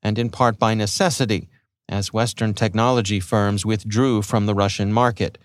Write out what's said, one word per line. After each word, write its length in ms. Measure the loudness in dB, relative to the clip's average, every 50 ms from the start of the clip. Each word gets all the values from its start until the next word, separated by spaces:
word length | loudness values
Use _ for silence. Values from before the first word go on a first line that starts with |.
and 160 | -4 -4 -2 -2
in 100 | -2 -4
part 300 | 0 0 0 0 2 2
by 140 | 0 2 2
necessity, 760 | 0 -2 -2 0 0 0 0 2 0 0 0 0 -2 -4 -8 _ _ _ _ _ _ _
as 240 | -6 -6 -4 -4 -2
Western 420 | -2 -2 -2 -2 -2 -2 -2 -2 0
technology 680 | 0 -2 0 2 2 2 2 2 2 0 0 -2 -2
firms 440 | -2 0 0 2 2 2 0 -2 -2
withdrew 580 | -2 -4 -2 -4 -2 0 2 2 4 2 0 0
from 220 | 0 0 0 0
the 100 | 0 2
Russian 360 | 0 0 0 0 -2 -2 0
market. 460 | 2 2 2 2 2 0 -4 -6 -6 -12